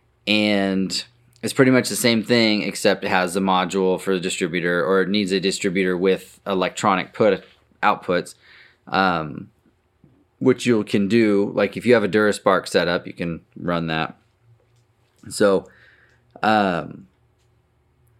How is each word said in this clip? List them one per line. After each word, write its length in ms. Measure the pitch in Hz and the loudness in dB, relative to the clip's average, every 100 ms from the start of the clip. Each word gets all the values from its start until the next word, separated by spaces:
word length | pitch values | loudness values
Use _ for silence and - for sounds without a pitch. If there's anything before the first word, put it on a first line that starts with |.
| _ _ - | _ _ 0
And 800 | 107 107 101 98 95 92 - - _ _ _ | 0 2 0 0 -2 -4 -6 -10 _ _ _
it's 120 | 110 | -8
pretty 180 | - 131 | 2 4
much 180 | 127 104 | 4 0
the 60 | 101 | -2
same 280 | 123 113 | 0 0
thing, 400 | 101 120 110 104 | 2 2 2 0
except 400 | 90 - 104 95 | -2 -2 0 0
it 60 | 98 | 0
has 260 | 95 90 92 | 0 0 0
a 40 | |
module 600 | 95 92 90 98 92 92 | 0 0 0 -2 0 -2
for 140 | 98 92 | -2 -2
the 40 | |
distributor, 640 | 90 - 90 87 87 87 | -2 -4 -4 -4 -2 -2
or 180 | 76 95 | 0 0
it 80 | 92 | 0
needs 220 | 104 95 | -2 0
a 80 | 98 | -2
distributor 560 | 95 - 101 92 92 90 | -2 -2 -4 -2 -2 0
with 440 | 95 92 - - - | 0 0 -4 -16 -6
electronic 640 | 95 90 - 110 92 - | -2 -2 -2 0 0 -2
put 320 | - 110 92 - _ _ _ | 0 2 2 -4 _ _ _
outputs, 500 | 104 98 - 87 85 - _ - - _ - | 0 0 -2 -4 -4 -14 _ -20 -20 _ -6
um, 640 | 92 95 87 78 - - _ _ _ _ _ _ _ _ _ | 0 0 0 -6 -10 -16 _ _ _ _ _ _ _ _ _
which 260 | 131 127 123 | -2 0 2
you 180 | 113 | 0
can 240 | 104 110 98 | 0 -2 2
do. 440 | 117 107 101 101 | 2 4 2 0
Like, 240 | 82 101 98 | 0 -2 0
if 80 | 107 | 2
you 80 | |
have 100 | 117 | 4
a 60 | 101 | 4
DuraSpark 580 | 107 107 98 - 90 - | 2 2 2 2 0 2
setup, 380 | 98 85 87 90 | 0 0 -2 -4
you 80 | |
can 280 | - 87 80 - - | -8 -8 -8 -12 -10
run 320 | 87 85 82 | -4 -4 -4
that. 300 | 80 80 - _ _ _ _ _ _ _ _ _ _ - | -4 -6 -10 _ _ _ _ _ _ _ _ _ _ -16
So, 400 | - 101 95 - _ _ _ _ _ _ - | 0 2 2 -2 _ _ _ _ _ _ -4
um, 640 | 107 107 98 85 76 - - _ _ _ _ _ _ _ _ _ _ _ | 0 2 2 -2 -6 -14 -20 _ _ _ _ _ _ _ _ _ _ _